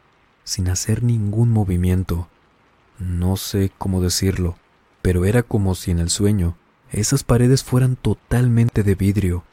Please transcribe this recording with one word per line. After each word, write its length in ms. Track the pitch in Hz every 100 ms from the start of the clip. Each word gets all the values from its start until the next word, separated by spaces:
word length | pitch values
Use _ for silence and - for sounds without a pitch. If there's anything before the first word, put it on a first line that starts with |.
| _ _ _ _
sin 260 | - - 90
hacer 340 | 92 - 110
ningún 480 | 120 117 101 104 117
movimiento. 760 | 113 98 90 90 92 92 85 92 _ _ _ _ _ _ -
No 380 | 92 87 90 95
sé 340 | - 101 98 -
cómo 240 | 98 92
decirlo, 540 | 90 - 95 90 87 85 _ _ _ _
pero 220 | 92 90
era 180 | 95 120
como 320 | 120 110 98
si 160 | 90 -
en 80 | 85
el 120 | 85
sueño 460 | - 101 104 85 - _ _ _
esas 340 | - 104 143
paredes 400 | - 120 123 135
fueran 320 | - 127 131 127
totalmente 840 | - 101 - - 123 117 117 -
de 120 | 101
vidrio 500 | 92 98 101 92 87 -